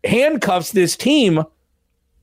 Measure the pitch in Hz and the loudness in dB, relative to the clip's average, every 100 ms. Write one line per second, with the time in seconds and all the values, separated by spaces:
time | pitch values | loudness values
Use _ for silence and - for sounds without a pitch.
0 | 175 220 294 302 - 180 160 208 170 - | -2 0 0 0 -2 -2 -2 -2 -2 -2
1 | 247 302 214 156 156 _ _ _ _ _ | 0 2 2 0 -2 _ _ _ _ _
2 | _ _ | _ _